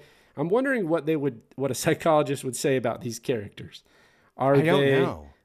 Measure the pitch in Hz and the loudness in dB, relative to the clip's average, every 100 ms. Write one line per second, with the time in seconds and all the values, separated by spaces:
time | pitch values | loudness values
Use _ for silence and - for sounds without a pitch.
0 | - _ _ - 165 226 277 247 160 165 | -12 _ _ -6 -2 0 0 -2 0 -2
1 | 143 160 139 113 _ - 135 117 170 151 | 0 -2 -2 -6 _ -6 -4 -2 0 0
2 | 170 151 139 139 135 120 147 131 117 - | 2 2 2 -4 -6 -2 0 0 0 -4
3 | 120 110 - 117 101 - - - _ _ | -8 -6 -4 -4 -6 -14 -18 -20 _ _
4 | _ _ _ - 135 139 156 143 139 135 | _ _ _ -2 4 4 4 4 4 2
5 | 135 85 73 _ | 2 -4 -14 _